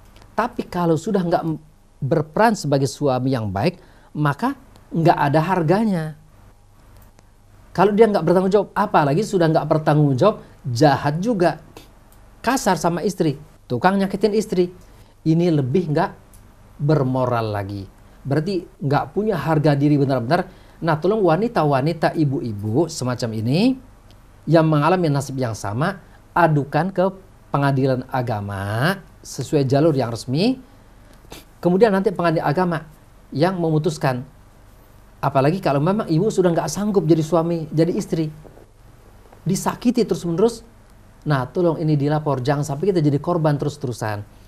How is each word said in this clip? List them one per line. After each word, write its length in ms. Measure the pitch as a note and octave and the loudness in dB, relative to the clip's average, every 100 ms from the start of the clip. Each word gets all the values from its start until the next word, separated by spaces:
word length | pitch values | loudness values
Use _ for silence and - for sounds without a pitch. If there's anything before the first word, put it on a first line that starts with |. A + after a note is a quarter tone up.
| - - - | -20 -20 -10
tapi 320 | - A#3+ - - | -4 -4 -4 -8
kalau 320 | F3 E3+ D#3 | -2 0 0
sudah 240 | - G3 | 0 -2
nggak 220 | F3 E3 D#3+ | 0 -2 -2
m-, 140 | D3+ - - _ - | -6 -10 -20 _ -8
berperan 560 | C3 D#3 D3+ G3 A#3 G#3+ | -2 -2 -2 2 2 2
sebagai 320 | C#3+ C#3 C3+ | 0 0 0
suami 460 | - C#3+ B2+ C3 B2+ | -2 -2 0 0 -2
yang 140 | G#2+ | -2
baik, 240 | F#2+ D3+ - - - - - | -2 -2 -4 -10 -20 -12 -4
maka 400 | D3+ C3+ B3+ C#4 - - - | -2 -2 -4 -6 -14 -20 -8
nggak 280 | E3+ E3+ - D3 | 0 2 4 2
ada 100 | D#3 | 2
harganya. 600 | E3 F#3 D#3+ F#3+ A3+ F3 D#3 D3+ - - - - _ _ - - - - _ _ _ - - | 2 0 2 2 2 -2 -6 -12 -20 -20 -20 -20 _ _ -20 -20 -20 -20 _ _ _ -20 -6
Kalau 240 | - G3 | 0 2
dia 160 | G#3 A3 | 6 4
nggak 140 | F#3+ | 4
bertanggung 260 | D#3+ F3+ F#3+ | 2 2 4
jawab, 180 | G3+ F#3+ | 2 0
apalagi 480 | - G3+ F3+ C#3+ D3+ | -2 0 2 2 0
sudah 240 | - F#3+ D#3+ | 0 2 2
nggak 220 | D#3 D3 | 2 2
bertanggung 500 | D#3 D3+ D3+ D3 B2+ | 0 2 4 4 4
jawab, 240 | F#3+ A3 - - C3+ | 2 0 -6 -14 -6
jahat 560 | A#2+ D3+ B2+ C#3+ D#3 | 2 4 4 0 -2
juga. 400 | A3 G3+ E3+ D#3 - - - - - - - - | -2 0 0 -2 -10 -20 -20 -20 -20 -20 -20 -8
Kasar 320 | A3+ C4 G#3 F3+ | -4 -2 0 0
sama 260 | F3 E3+ F#3+ | 0 -2 -2
istri, 320 | F3+ D#3+ - - - - | 0 -2 -2 -8 -20 -8
tukang 240 | B2 F#3 | 0 2
nyakitin 400 | G3 F#3+ G3 A3 | 2 -2 0 0
istri. 400 | G#3+ - F3+ F3+ - - - - _ | 0 -2 0 -2 -4 -20 -20 -20 _
Ini 320 | D#3+ D#3+ F3 | 0 2 2
lebih 400 | D3 B2+ F#3 D#3+ | 2 0 0 0
nggak 160 | D3+ F#3+ - - - - - - - | -2 -2 -6 -20 -20 -20 -20 -20 -4
bermoral 720 | D3 D3+ B2+ C3 B2 A#2 A2 | 0 2 2 0 0 0 -2
lagi. 320 | G#2 G2+ G2+ F#2+ - - - | -4 -6 -8 -12 -18 -20 -14
Berarti 420 | B2+ C#3+ E3 F#3 - - | -4 -2 -2 -4 -6 -8
nggak 320 | C#3 C#3 - | -2 -2 -2
punya 220 | F#3 A3 F3 | -4 -2 -2
harga 380 | C#3+ D#3+ D3+ C#3 | 0 2 2 2
diri 160 | D3 D3 | 4 2
benar-benar. 640 | C#3 C3 A#2 D3+ F3 - - - | 2 0 0 -2 -2 -10 -20 -6
Nah, 160 | E3 | -2
tolong 320 | D#3 F3+ A3 F3+ | 0 0 2 2
wanita-wanita, 880 | E3 A#3 F#3 D3+ C3+ D3+ - E3+ | 2 0 0 0 2 0 0 -2
ibu-ibu 720 | E3+ D3 C3+ A#2+ G2+ G#2+ A#2+ D#3+ | 0 -2 -2 -6 -6 -2 0 -2
semacam 480 | - B2+ B2 A2+ | -2 -6 -4 -4
ini 400 | A2 A2+ D#3 B3 C4 - - - - - - - | -4 0 2 2 0 -6 -20 -20 -20 -20 -12 2
yang 160 | D#3+ | 4
mengalami 480 | D#3+ D3+ D3+ F#3 E3 | 4 2 2 2 2
nasib 240 | C#3+ C#3 | 0 -2
yang 160 | C3+ B2 | -4 -6
sama, 480 | G#2 G2+ A2+ F3 G3 - - - | -6 -6 -4 -4 -6 -12 -20 -6
adukan 640 | F3 E3 D3+ C3+ D3 F3+ | 0 2 2 0 -2 -2
ke 80 | F#3 F#3 F#3 - - - | -2 -2 -4 -16 -20 -6
pengadilan 560 | C#3+ C#3 C3+ C3+ B2+ - | -2 0 0 0 -2 -4
agama 800 | C3 A#2+ G#2 G2+ F#2+ G2+ A2 D#3 G3 - - - | -6 -4 -6 -6 -8 -6 -2 -2 -4 -8 -20 -16
sesuai 400 | - B2 D3+ C3 | -12 -2 0 2
jalur 240 | C#3 E3 | 2 2
yang 240 | C3+ A#2 | 2 -2
resmi. 480 | A#2 - C#3+ A3+ C4 - - - - - - - - - - | -6 -4 -2 0 -2 -8 -20 -20 -20 -20 -20 -20 -20 -20 -4
Kemudian 320 | F3 F#3 G#3+ | 0 4 4
nanti 240 | F#3+ G3 | 4 0
pengadilan 320 | F3 E3+ D#3+ C#3+ | 0 0 0 0
agama 400 | C#3+ F3+ D#3+ - - - - - | 0 0 -2 -8 -20 -20 -20 -10
yang 240 | C3 F3 F#3 | -2 0 0
memutuskan. 640 | E3 D#3 D#3+ D#3 C#3+ B2 A#2+ - - - - - - - - - | 0 0 -2 -2 -2 -2 -6 -18 -20 -20 -20 -20 -20 -20 -20 -6
Apalagi 400 | C#3 C#3 C#3 F#3 | -2 2 2 0
kalau 240 | E3 C#3 | 0 0
memang 240 | D#3 G#3 F3 | 0 0 0
ibu 240 | D#3+ G#3+ | 0 0
sudah 240 | F#3+ F3+ | 2 0
nggak 160 | E3 D#3 | 0 -4
sanggup 320 | F3+ G#3 G3 | -4 -2 0
jadi 240 | D#3 E3 D3+ | 2 2 2
suami, 400 | F3 E3+ E3+ D#3 | 0 0 -4 -4
jadi 160 | D#3 E3+ | 0 0
istri, 400 | A3 - E3 D#3 - - - - - - - - - - - | -2 -4 -4 -6 -8 -20 -20 -20 -20 -20 -20 -20 -20 -20 -10
disakiti 640 | D#3+ F#3+ - - B3 A#3 A3+ | -4 -4 -4 -2 0 0 0
terus-menerus. 560 | F3 F3 E3 A3+ A#3 - - - - - - D3+ | -2 -4 0 0 0 -14 -20 -20 -20 -20 -10 -2
Nah, 160 | C#3 B2 | -2 -2
tolong 320 | F#3+ F3 D3+ | 0 0 0
ini 160 | D3+ D3 | 0 0
dilapor, 400 | C#3+ D3+ D3+ C3 | 0 -2 -2 -2
jangan 240 | B2 C#3+ | -2 -2
sampai 320 | D3 C#3+ F#3+ | -2 -4 -2
kita 80 | F3+ | 2
jadi 160 | D3+ C#3 | 2 0
korban 400 | F3 F3 D#3 C#3+ | 0 0 0 0
terus-terusan. 640 | D3 - B2+ A2+ A2 G#2 G#2 - | -4 -6 -8 -6 -6 -8 -10 -20